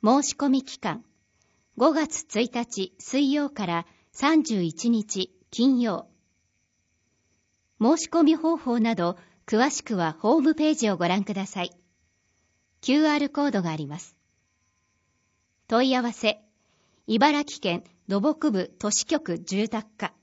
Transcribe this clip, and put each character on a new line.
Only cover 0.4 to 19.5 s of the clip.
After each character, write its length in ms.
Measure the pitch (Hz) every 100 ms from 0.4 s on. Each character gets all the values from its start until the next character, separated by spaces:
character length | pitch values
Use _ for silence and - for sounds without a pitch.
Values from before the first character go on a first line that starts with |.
| 285
み 140 | 262
期 160 | 254 -
間、 240 | 208 143 - _ _ _ _ _ _ -
五 160 | 262
月 340 | 285 311 - -
一 240 | 208 240
日 440 | 247 233 - 190 _
水 340 | - 262 285
曜 160 | 294 285
か 160 | 285 190
ら 200 | 170 165 _ _
三 320 | - 277 320
十 200 | - 220
一 260 | 170 156 240
日 460 | 233 208 196 185 _ _
金 300 | - 247 262
曜。 280 | 233 180 - _ _ _ _ _ _ _ _ _ _ _ _ _ _ _ _ _
申 160 | 220 320
し 120 | -
込 140 | 330
み 120 | 311 320
方 220 | 320 330
法 220 | - 240
な 160 | 226 226
ど、 220 | 170 190 - _ -
詳 240 | 214 262
し 140 | -
く 140 | - 214
は 200 | 165 156
ホ 200 | 208 311
ー 20 |
ム 140 | 285 320
ペ 160 | 302
ー 40 | 311
ジ 140 | 220
を 80 | 185
ご 100 | 170
覧 160 | 185
く 100 | 196
だ 120 | 196 190
さ 180 | 208
い。 80 | 175 _ _ _ _ _ _ _ _ _ _ _
キ 140 | - 277
ュ 80 |
ー 100 | 311
ア 20 | 294
ー 20 |
ル 100 | 285
コ 180 | 285 285
ー 40 |
ド 100 | 208
が 100 | 170
あ 40 | 156
り 120 | 143
ま 120 | 151
す。 160 | - _ _ _ _ _ _ _ _ _ _ _ _ _ _ _ _
問 220 | 226 262
い 60 | 254
合 60 |
わ 120 | 240
せ、 280 | 220 220 - _ _ _ _ _ _ -
茨 340 | 220 285 294
城 180 | 294 -
県 240 | 196 175 - _ -
土 140 | 196
木 300 | 233 208 302
部 220 | 202 180 _
都 100 | 208
市 140 | 214 -
局 340 | 311 302 165
住 280 | 170